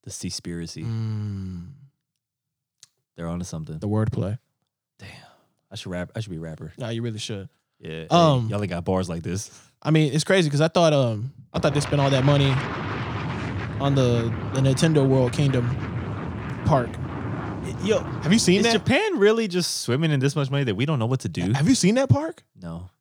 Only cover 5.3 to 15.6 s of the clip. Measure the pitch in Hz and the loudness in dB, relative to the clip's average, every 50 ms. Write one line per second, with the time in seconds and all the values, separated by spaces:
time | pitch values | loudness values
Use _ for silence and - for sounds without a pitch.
5.3 | _ _ _ _ _ _ _ _ - 104 - 95 90 90 90 - _ 113 110 101 | _ _ _ _ _ _ _ _ -16 -14 -10 -8 -6 -6 -6 -6 _ -10 -8 -8
6.3 | 90 80 82 80 80 78 80 78 - - 131 110 117 117 117 120 110 107 - - | -8 -10 -10 -10 -12 -12 -14 -16 -12 -10 -8 -6 -6 -4 -4 -6 -6 -6 -8 -8
7.3 | 113 98 95 - _ _ _ _ _ _ - 80 80 80 160 160 - 170 170 160 | -8 -10 -10 -14 _ _ _ _ _ _ -14 -10 -10 -10 -4 2 6 6 6 6
8.3 | 143 127 117 110 104 104 104 90 87 85 85 - 95 92 90 85 85 85 80 87 | 6 4 2 0 -2 -2 -2 -2 -4 -4 0 0 0 0 0 -2 -4 -6 -4 -4
9.3 | 87 92 - - - - - _ _ _ _ 147 156 160 156 147 120 156 151 - | -6 -6 -6 -8 -16 -20 -20 _ _ _ _ 2 4 4 4 4 2 -2 2 4
10.3 | 190 190 175 147 143 139 156 165 - 180 170 160 147 139 135 120 110 104 110 135 | 4 4 4 2 2 2 2 4 4 4 6 6 6 4 2 2 0 -2 -6 -8
11.3 | - - - _ - 156 - 156 139 151 143 - - 143 139 139 135 131 127 143 | -10 -14 -20 _ -6 0 0 2 2 2 0 0 0 2 2 4 4 4 4 6
12.3 | 143 143 139 139 131 131 135 - - - - - - - - - - - - - | 6 6 4 4 2 0 -2 -4 -6 -6 -6 -6 -6 -6 -6 -6 -6 -6 -6 -6
13.3 | - - - - - - - - - - 139 139 139 135 131 123 120 120 117 117 | -6 -6 -6 -6 -6 -6 -6 -6 -6 -2 0 2 4 4 4 4 4 2 0 -2
14.3 | 113 - - - - 135 131 135 131 127 165 165 156 147 135 135 131 131 127 120 | -4 -4 -6 -4 -2 2 2 2 4 4 4 4 4 4 4 6 4 4 4 2
15.3 | - - 147 139 127 123 | 2 0 0 2 2 2